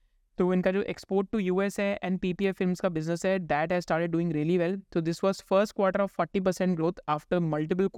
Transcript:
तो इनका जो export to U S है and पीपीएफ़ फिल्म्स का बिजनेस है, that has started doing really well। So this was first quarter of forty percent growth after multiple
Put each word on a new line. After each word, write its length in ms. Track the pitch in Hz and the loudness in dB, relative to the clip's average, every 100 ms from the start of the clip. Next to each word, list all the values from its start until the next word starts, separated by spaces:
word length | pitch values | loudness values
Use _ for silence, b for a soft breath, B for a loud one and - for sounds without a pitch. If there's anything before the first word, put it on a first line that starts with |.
| _ _ _ - | _ _ _ -2
तो 160 | 180 | 2
इनका 180 | 185 185 | 2 2
जो 100 | 190 | 0
export 520 | 196 170 - 190 202 | -2 -6 -2 -2 0
to 180 | 226 185 | -2 0
U 60 | 185 | 0
S 220 | 202 - | 0 -2
है 200 | 202 202 | -4 -2
and 140 | 180 185 | -4 -2
पीपीएफ़ 380 | 185 175 196 185 | -2 0 -2 0
फिल्म्स 240 | 185 180 | -2 0
का 80 | 190 | -2
बिजनेस 380 | 160 156 170 190 | -2 -2 -2 0
है, 120 | 190 | 0
that 300 | 160 147 165 | 0 -2 0
has 120 | 180 - | -2 0
started 280 | 165 170 | 0 0
doing 180 | 165 170 | 0 0
really 260 | 151 151 180 | 0 2 2
well। 380 | 170 196 - 170 | 0 -2 -4 -2
So 120 | 160 | -2
this 160 | 170 | 0
was 220 | 196 196 - | 0 -2 2
first 280 | 190 214 - | 2 2 0
quarter 280 | 190 196 196 | 0 0 -2
of 60 | - | -2
forty 260 | 170 202 185 | -2 0 0
percent 340 | 180 185 170 | 2 0 2
growth 380 | 160 - - 151 | 0 -2 -4 -4
after 320 | - 180 165 | 0 0 0
multiple 380 | 151 156 180 190 | 0 0 0 0